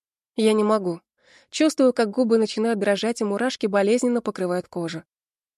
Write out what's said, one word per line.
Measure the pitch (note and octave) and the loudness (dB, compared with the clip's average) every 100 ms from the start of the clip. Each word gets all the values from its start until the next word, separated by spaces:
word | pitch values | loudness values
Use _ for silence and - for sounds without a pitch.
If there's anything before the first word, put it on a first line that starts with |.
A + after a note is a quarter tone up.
| _ _ _ - | _ _ _ 0
Я | A3 | 2
не | G#3+ | 4
могу. | G#3 G#3+ F3+ E3+ _ _ _ - _ | 2 0 -2 -6 _ _ _ -20 _
Чувствую, | - D#4 - B3+ | 0 0 4 2
как | A#3+ A3 | 2 -2
губы | G3+ A#3 A3+ | 0 2 2
начинают | G#3+ G#3+ A3+ G#3+ | 0 -2 -2 0
дрожать, | G3 G3 A3 A#3+ | 0 0 -2 -2
и | |
мурашки | G#3 G3+ B3+ - G#3 | -4 -2 -4 -4 -2
болезненно | G3+ G3 A#3+ B3 A#3+ | 0 2 2 2 -2
покрывают | A3 G3+ F3+ F3+ F3 | -4 -4 -4 -4 -6
кожу. | F3+ E3 E3 - _ _ _ _ | -8 -8 -8 -14 _ _ _ _